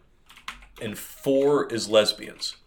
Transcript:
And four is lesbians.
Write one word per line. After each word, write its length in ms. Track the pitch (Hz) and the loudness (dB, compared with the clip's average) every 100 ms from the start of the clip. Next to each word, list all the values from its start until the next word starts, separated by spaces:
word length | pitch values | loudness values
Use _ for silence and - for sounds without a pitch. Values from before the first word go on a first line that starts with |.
| _ _ _ - - - - - | _ _ _ -20 -16 -16 -16 -14
And 160 | 113 95 | -12 -12
four 720 | - - 139 135 139 147 - | -16 -8 0 2 4 2 0
is 220 | 113 98 | -4 2
lesbians. 640 | 107 104 - 110 - - - | 4 4 0 -6 -12 -12 -12